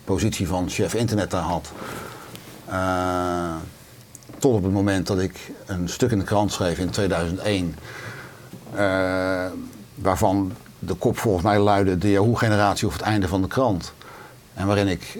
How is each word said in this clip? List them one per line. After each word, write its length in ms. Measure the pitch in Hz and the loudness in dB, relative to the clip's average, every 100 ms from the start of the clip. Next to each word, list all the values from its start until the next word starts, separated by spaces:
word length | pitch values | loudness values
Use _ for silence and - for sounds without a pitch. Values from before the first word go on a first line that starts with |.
positie 440 | - 92 104 - 90 | -2 0 0 0 -2
van 220 | 90 87 | -2 -2
chef 240 | - 90 | -2 0
internet 380 | 110 117 107 90 | 0 0 0 0
daar 100 | 95 | -2
had. 300 | 85 85 - - - - - - - - - - - | -2 -2 -6 -12 -12 -12 -12 -14 -16 -18 -18 -18 -6
Eh, 920 | 92 92 92 90 90 90 87 85 82 85 - - - - - - - | -2 0 0 0 0 0 -2 -4 -6 -10 -16 -20 -20 -20 -20 -20 -2
tot 160 | 143 | 2
op 100 | 110 | 2
het 100 | 92 | 2
moment 340 | 98 101 95 87 | 2 2 0 0
dat 120 | 95 | 0
ik 320 | 92 - - - - | -2 -4 -14 -14 -8
een 240 | 90 87 | -4 -4
stuk 220 | - 123 | 0 0
in 80 | 107 | 0
de 40 | |
krant 280 | 92 104 104 | 2 2 2
schreef 280 | - 92 85 | 0 0 0
in 100 | 87 | -2
tweeduizend 500 | - 98 87 85 90 | 0 0 0 0 -2
één, 360 | 107 98 87 78 - - - - - - - - - - | 0 0 -2 -6 -12 -14 -14 -14 -16 -20 -20 -18 -8 -2
eh, 720 | 101 95 92 92 92 92 92 87 - - - - | 0 2 0 0 0 -2 -4 -8 -12 -16 -16 -2
waarvan 560 | 95 92 104 98 95 104 - - | 0 4 4 4 0 -4 -14 -10
de 140 | 87 | -6
kop 240 | 90 127 - | 0 0 2
volgens 260 | 117 92 | 2 2
mij 160 | 98 104 | 4 6
luidde: 380 | 101 98 95 92 | 6 6 4 4
"De 140 | 104 | 4
Yahoo-generatie 760 | 98 107 117 113 104 101 90 104 | 4 4 4 4 4 4 2 -2
of 60 | |
het 80 | 80 | -2
einde 260 | 104 107 92 | 0 0 2
van 140 | 95 | 0
de 60 | 92 | 0
krant." 460 | - 127 92 - - - - - - - | 2 2 0 -4 -14 -20 -20 -20 -20 -16
En 140 | - 98 | -4 2
waarin 200 | 101 98 | 2 2
ik, 300 | 87 - | 0 -6